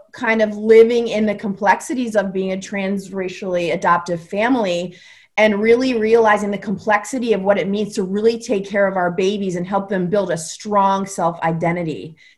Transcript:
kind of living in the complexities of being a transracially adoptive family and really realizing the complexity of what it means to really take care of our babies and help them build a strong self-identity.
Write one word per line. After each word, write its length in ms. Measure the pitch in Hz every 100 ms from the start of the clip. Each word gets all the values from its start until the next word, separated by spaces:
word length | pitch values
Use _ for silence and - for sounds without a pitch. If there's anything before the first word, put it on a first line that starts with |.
| _
kind 300 | - 233 226
of 120 | 214 208
living 520 | 214 226 226 240 233
in 180 | 214 214
the 100 | 202
complexities 800 | 220 185 202 190 - 262 240 208
of 180 | 196
being 180 | 190 190
a 40 | 190
transracially 1160 | 190 196 190 202 185 190 185 - 196 180 170
adoptive 540 | 170 190 170 - 170 165
family 680 | 196 226 262 202 175 175 - - - _ -
and 240 | 214 202
really 340 | 220 240 262 233
realizing 540 | 214 233 220 208 202
the 80 | 202
complexity 760 | 226 190 - 208 - 269 233
of 80 | 196
what 160 | 190 202
it 100 | 190
means 260 | 202 208
to 100 | 214
really 360 | 185 196 226 233
take 260 | 233 202 196
care 220 | 202 196
of 80 | 190
our 160 | 180
babies 460 | 175 190 208 196 175
and 100 | 180
help 220 | 202 196
them 180 | 190 175
build 240 | 202 185
a 60 | 165
strong 680 | - - 214 208 196 196 196
self-identity. 1080 | - 165 170 165 165 170 175 165 117 123 160 _